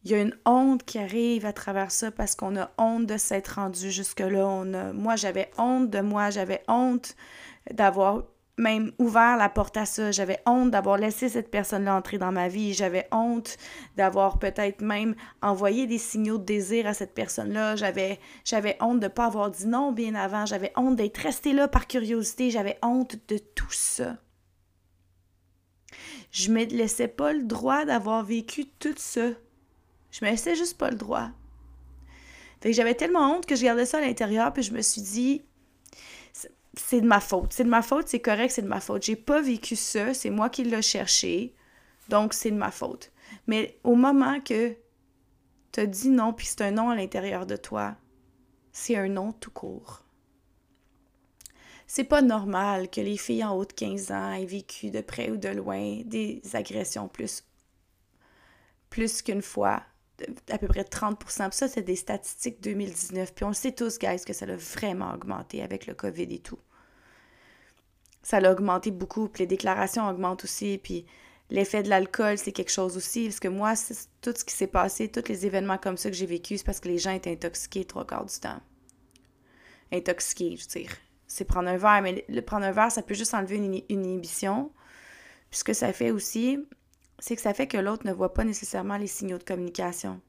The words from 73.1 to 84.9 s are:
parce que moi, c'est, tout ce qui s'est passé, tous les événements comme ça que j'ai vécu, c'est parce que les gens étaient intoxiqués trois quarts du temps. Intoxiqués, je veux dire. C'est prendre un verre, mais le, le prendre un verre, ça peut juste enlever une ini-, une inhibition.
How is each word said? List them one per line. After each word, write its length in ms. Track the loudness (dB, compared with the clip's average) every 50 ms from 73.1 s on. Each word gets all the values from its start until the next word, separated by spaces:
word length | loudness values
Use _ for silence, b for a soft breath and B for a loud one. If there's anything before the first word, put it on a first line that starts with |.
| -2 -2 -2
parce 160 | -2 -4 -4
que 80 | -4 -4
moi, 260 | -2 0 0 0 0
c'est, 340 | 0 -2 -6 -8 -12 -14 _ _ _
tout 100 | -6 -4 -4
ce 100 | -4 -6
qui 100 | -6 -2
s'est 120 | -4 -4
passé, 440 | 0 2 2 2 2 0 -4 -6 -4
tous 180 | -4 -6 -4 -4
les 160 | -6 -2 -2
événements 320 | 0 0 0 0 0 -2
comme 220 | -2 -2 -4 -4 -2
ça 100 | -4 -6
que 80 | -4
j'ai 80 | -4 -4
vécu, 320 | -4 -4 -6 -6 -6 -8
c'est 80 | -4 -2
parce 160 | -4 -4 -4
que 80 | -4 -2
les 100 | -2 -2
gens 140 | 0 -2
étaient 200 | -4 -4 -4 -6
intoxiqués 520 | -6 -6 -6 -8 -6 -8 -10 -8 -6 -8 -8
trois 220 | -6 -8 -10 -8
quarts 180 | -6 -8 -8 -8
du 140 | -8 -10 -10
temps. 220 | -8 -10 -10 -10 -16 _ _ _ _ -20 _ _ _ _ _ -20 _ _ _ _ b b b b b b b b b b
Intoxiqués, 640 | -6 -2 0 -2 -2 -2 -2 -6 -4 -4 -4 -4 -4
je 60 | -8
veux 200 | -12 -12 -10 -10
dire. 140 | -10 -10 -14 -16 _ _ _ _ _
C'est 200 | _ -8 -8 -2
prendre 240 | 0 0 0 2 0
un 80 | 0 4
verre, 240 | 6 6 6 6
mais 240 | 4 2 -4 -4 -6 -4
le, 60 | -6
le 80 | -6
prendre 240 | -4 -2 -2 0 0
un 60 | 0
verre, 200 | 4 4 4 4
ça 100 | 2 -4
peut 120 | -4 -4 -6
juste 180 | -4 -2 -2
enlever 240 | -2 -2 -2 -2 -2
une 80 | -2 -2
ini-, 220 | -2 -2 -4 -4 -4
une 160 | -4 -2 -2
inhibition. 640 | -2 -4 -6 -6 -8 -6 -4 -2 -2 -2 -2 -4 -6 B B B B